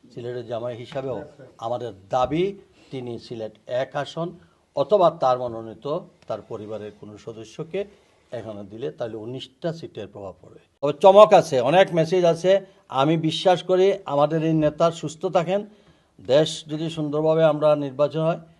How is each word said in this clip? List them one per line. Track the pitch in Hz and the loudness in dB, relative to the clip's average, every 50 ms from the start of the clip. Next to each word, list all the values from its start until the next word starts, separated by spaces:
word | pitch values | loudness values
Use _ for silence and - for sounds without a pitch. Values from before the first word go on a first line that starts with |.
| _ - - | _ -18 -16
সিলেটের | 131 117 120 123 123 117 | -12 -12 -10 -10 -10 -10
জামাই | 110 120 113 120 123 120 | -8 -8 -8 -6 -8 -10
হিসাবেও | 117 123 - 131 139 131 135 120 101 95 - - - - - _ | -10 -14 -10 -10 -10 -8 -6 -8 -8 -10 -14 -20 -20 -20 -20 _
আমাদের | - 110 117 120 120 123 113 98 95 - - | -12 -6 -6 -6 -6 -6 -10 -12 -14 -10 -4
দাবি | 135 127 127 127 143 165 185 202 196 - - _ _ _ _ _ | 0 0 0 0 0 -2 -2 -2 -4 -10 -20 _ _ _ _ _
তিনি | - 131 123 120 117 110 | -12 -10 -10 -10 -10 -12
সিলেট | - - 123 113 110 107 - _ _ | -12 -14 -10 -10 -10 -12 -12 _ _
এক | - 123 123 135 131 - | -6 -4 -4 -4 -4 -6
আসন | 147 143 - - 165 170 180 170 - - _ _ _ _ _ _ | -8 -8 -8 -8 -8 -8 -8 -10 -16 -20 _ _ _ _ _ _
অথবা | - 139 - 214 202 180 160 | -4 2 2 4 6 6 4
তার | 165 165 147 131 127 123 | 4 4 2 2 2 2
মনোনীত | 127 120 113 113 113 113 107 - - 139 151 180 - - _ _ _ | -2 -6 -8 -8 -10 -12 -14 -10 -6 -6 -6 -6 -8 -12 _ _ _
তার | - 117 101 | -10 -10 -10
পরিবারের | - _ 120 104 107 104 110 104 104 104 101 _ | -8 _ -12 -12 -10 -10 -10 -10 -12 -14 -14 _
কোনো | - 104 104 | -20 -18 -18
সদস্যকে | 98 - 120 113 110 110 - - - 156 165 165 190 202 196 - _ _ _ _ _ _ _ | -16 -16 -16 -14 -14 -18 -16 -14 -14 -12 -8 -8 -8 -8 -8 -14 _ _ _ _ _ _ _
এখানে | - 117 101 110 107 101 104 | -14 -12 -10 -12 -12 -12 -14
দিলে | 95 104 113 131 151 | -14 -12 -10 -10 -10
তাহলে | 151 - 123 113 110 | -8 -8 -10 -8 -8
উনিশটা | 113 107 117 127 131 - - _ _ - 170 160 | -10 -10 -10 -12 -12 -14 -16 _ _ -8 -8 -8
সিটের | 165 139 117 _ 117 104 | -8 -14 -14 _ -14 -14
প্রভাব | 95 - 104 98 95 90 _ | -14 -14 -14 -14 -14 -16 _
পড়বে। | - - - - _ _ _ _ | -20 -20 -20 -20 _ _ _ _
তবে | 139 147 147 - | -4 -4 -2 6
চমক | - 190 190 208 214 - 202 | 6 8 10 10 10 10 8
আছে, | 175 - - 139 127 | 4 4 4 0 0
অনেক | 117 135 160 185 196 - 170 | 2 4 4 4 4 4 2
মেসেজ | 165 160 165 185 185 175 | -2 0 0 0 2 2
আছে। | 170 165 165 - 185 196 196 190 - _ _ _ - | 2 2 2 2 2 2 2 0 -8 _ _ _ -6
আমি | 123 131 139 151 165 | -2 0 2 2 2
বিশ্বাস | 160 147 160 156 - - 185 180 170 - | 0 0 -2 -4 0 2 2 2 2 2
করি | - 185 185 185 196 202 - - | 0 2 4 4 2 2 0 -6
আমাদের | - 143 143 147 151 160 160 156 | -4 0 2 2 2 2 -2 0
এই | 160 160 | 0 2
নেতা | 156 151 151 151 - 165 170 | 2 2 0 0 2 0 0
সুস্থ | 160 - - 147 - - - | 0 -4 -10 -10 -10 -6 -8
থাকেন, | 185 160 180 165 165 190 208 214 - - _ _ _ _ _ _ _ _ - 98 | -2 -2 0 0 0 -4 -4 -4 -8 -20 _ _ _ _ _ _ _ _ -16 -2
দেশ | 92 127 151 156 156 - - - | 2 4 4 4 2 -2 -12 -10
যদি | 147 151 151 165 160 | -10 -8 -6 -6 -6
সুন্দরভাবে | 160 165 151 147 143 151 156 160 160 165 160 | -6 -6 -6 -4 -2 0 0 2 2 4 4
আমরা | 156 151 151 151 151 151 | 4 4 2 2 2 2
নির্বাচন | 147 143 139 127 131 147 143 143 160 | 2 -2 -6 -2 -2 -2 0 0 -2
হয় | 160 160 170 160 - - _ | -2 -2 -2 -4 -8 -20 _